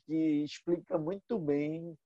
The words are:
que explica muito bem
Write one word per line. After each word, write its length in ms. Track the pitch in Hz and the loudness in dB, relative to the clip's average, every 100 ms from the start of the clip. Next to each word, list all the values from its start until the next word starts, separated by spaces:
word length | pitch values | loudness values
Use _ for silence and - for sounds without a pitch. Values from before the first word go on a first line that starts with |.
que 380 | - 160 160 147 | -2 2 4 2
explica 520 | 147 - 170 170 - | 0 -4 -2 -2 0
muito 440 | 175 156 196 - 226 | -2 -2 -6 -4 -2
bem 580 | 147 143 151 160 170 156 | 2 2 0 -4 -8 -14